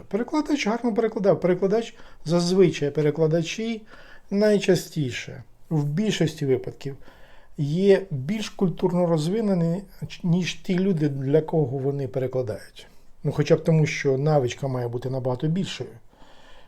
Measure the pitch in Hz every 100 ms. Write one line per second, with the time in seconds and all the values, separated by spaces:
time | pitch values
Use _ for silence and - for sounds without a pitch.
0 | - 202 240 302 294 294 202 233 247 214
1 | 226 220 196 160 175 180 190 214 226 -
2 | - - 147 175 175 185 175 - 143 143
3 | 151 147 160 165 160 - 220 220 - -
4 | - - - 196 214 208 202 175 - -
5 | 135 113 - 123 - - - 160 147 151
6 | 214 175 160 - 139 127 - - 135 139
7 | - - - - - - 143 160 196 190
8 | 190 139 131 220 208 - 190 156 190 175
9 | 175 165 151 208 214 185 165 170 - -
10 | 156 - 185 175 160 - - 180 190 170
11 | 151 135 135 151 156 165 143 135 135 143
12 | 135 135 127 127 120 101 - - - -
13 | - - 151 139 147 160 165 160 151 -
14 | 143 131 147 151 123 - 139 127 120 123
15 | 127 131 123 127 156 170 175 - 113 117
16 | - - - - - -